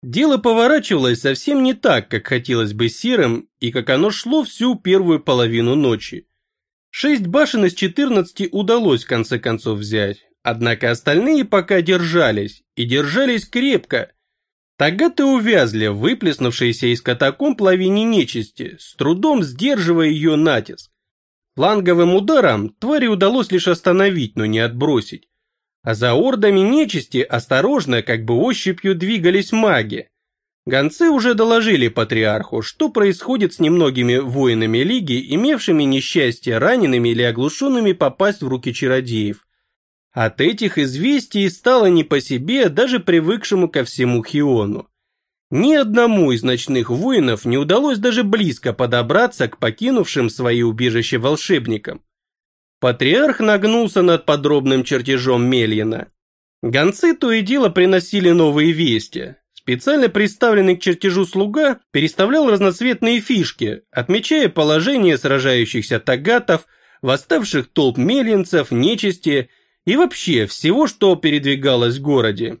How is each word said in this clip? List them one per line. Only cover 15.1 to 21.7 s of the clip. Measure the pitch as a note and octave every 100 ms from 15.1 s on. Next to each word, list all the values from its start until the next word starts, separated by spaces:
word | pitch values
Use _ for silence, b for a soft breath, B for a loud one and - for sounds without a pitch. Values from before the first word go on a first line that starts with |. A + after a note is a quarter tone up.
| A#3+
увязли | C#4 C4 G#3+ G#3 A#2+ G#2+ G#2+
в | G2+
выплеснувшейся | C3+ B3+ F#3 C#3+ B2 A#2 B2 A#2 B2
из | A#2+
катакомб | - B2 C3+ C3+ C#4+ B3+
лавине | G3 F#3 F#3 G3+
нечисти, | A3+ A3 C3+ A#2+ G#2+ - A#2 -
с | -
трудом | - D3+ F3 D#4 C#4
сдерживая | D#3 B2 A#3 C4+ E3+ E3+ D#3+
её | D#3 D#3+ D3+
натиск. | D#3 B2+ - - - _ _ _ _ _ _
Фланговым | - E3